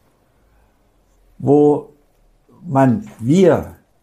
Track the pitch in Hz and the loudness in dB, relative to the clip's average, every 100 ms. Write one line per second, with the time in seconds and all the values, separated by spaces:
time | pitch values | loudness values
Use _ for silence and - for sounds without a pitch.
0 | _ _ _ _ _ _ _ _ _ _ | _ _ _ _ _ _ _ _ _ _
1 | _ _ _ - 127 147 147 143 - _ | _ _ _ -8 0 2 2 0 -6 _
2 | _ _ _ _ _ _ - 135 131 104 | _ _ _ _ _ _ -6 0 0 -2
3 | - - 113 180 175 113 87 - _ _ | -6 -10 -2 2 2 0 -4 -18 _ _